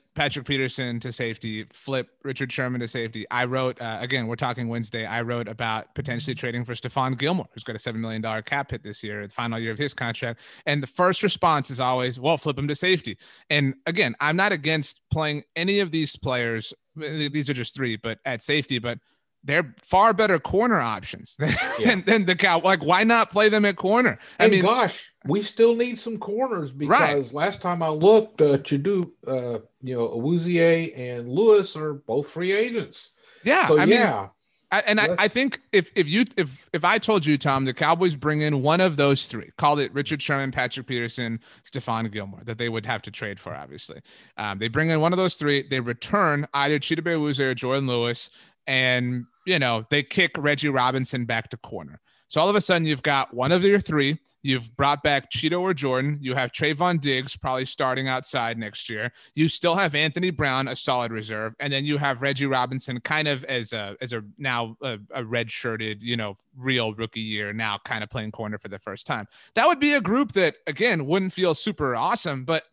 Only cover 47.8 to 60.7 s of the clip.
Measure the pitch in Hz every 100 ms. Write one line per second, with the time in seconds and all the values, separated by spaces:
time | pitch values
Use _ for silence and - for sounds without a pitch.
47.8 | 135 120 120 117 - - - _ - 131
48.8 | 131 127 123 123 120 _ 180 180 127 113
49.8 | 110 147 156 - 170 - 147 143 147 135
50.8 | 123 131 127 131 120 113 - 113 - 98
51.8 | 73 76 _ _ - 151 180 208 - 175
52.8 | 156 139 151 139 - 120 131 180 196 202
53.8 | - 156 139 160 _ _ 143 131 117 120
54.8 | 143 143 151 139 - 117 156 175 185 151
55.8 | 135 127 143 147 131 131 123 - 156 147
56.8 | 180 170 139 131 131 - 135 131 131 -
57.8 | 135 127 135 131 - 135 117 113 107 95
58.8 | - 107 120 _ - 147 160 - 170 175
59.8 | 180 147 156 160 180 151 147 131 135